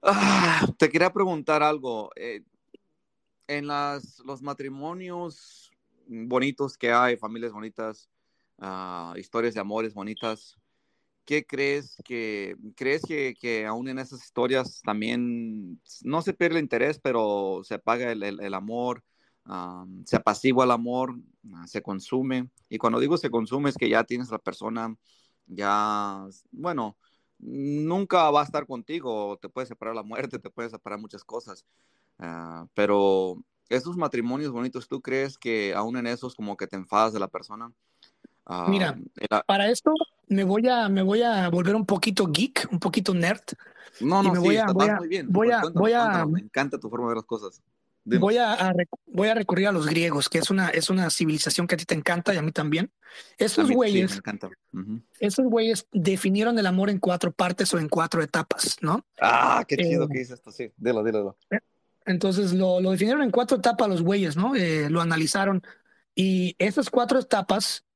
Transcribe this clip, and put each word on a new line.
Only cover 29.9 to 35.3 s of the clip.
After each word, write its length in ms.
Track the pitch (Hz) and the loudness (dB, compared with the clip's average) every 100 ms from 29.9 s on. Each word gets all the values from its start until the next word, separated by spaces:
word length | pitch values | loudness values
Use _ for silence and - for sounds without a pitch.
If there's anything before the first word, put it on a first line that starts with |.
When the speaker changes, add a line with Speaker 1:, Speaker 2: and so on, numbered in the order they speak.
| 113 | -10
Speaker 1:
la 80 | |
muerte, 360 | 104 110 - 127 | -10 -10 -8 -10
te 100 | 123 | -14
puede 200 | - 117 | -12 -12
separar 280 | 110 - 104 | -12 -14 -12
muchas 240 | 107 101 | -14 -18
cosas, 400 | _ 113 117 95 _ _ _ _ _ _ | _ -12 -12 -20 _ _ _ _ _ _
ah, 480 | 87 82 82 82 82 | -14 -12 -12 -16 -14
pero 640 | - 104 101 98 95 92 90 - _ _ | -2 2 4 4 2 0 -6 -16 _ _
esos 280 | 127 135 180 | -4 -2 -4
matrimonios 540 | 151 127 117 131 147 | -4 -2 -4 -4 -6
bonitos, 360 | 117 123 127 113 | -6 -8 -8 -10
¿tú 120 | 135 | -10
crees 380 | 131 135 135 | -6 -4 -4